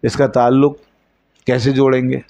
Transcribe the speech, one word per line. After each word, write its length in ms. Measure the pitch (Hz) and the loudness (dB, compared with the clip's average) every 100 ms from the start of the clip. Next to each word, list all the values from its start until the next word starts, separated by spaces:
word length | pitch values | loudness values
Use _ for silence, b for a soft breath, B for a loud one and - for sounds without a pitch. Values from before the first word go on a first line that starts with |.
इसका 240 | 117 - 135 | -6 -2 0
ताल्लुक 520 | 127 120 131 143 143 _ _ _ _ _ _ - | 2 2 2 0 -2 _ _ _ _ _ _ -4
कैसे 260 | 123 123 | -2 0
जोड़ेंगे। 500 | 131 135 131 127 131 - | 0 2 0 -2 -6 -10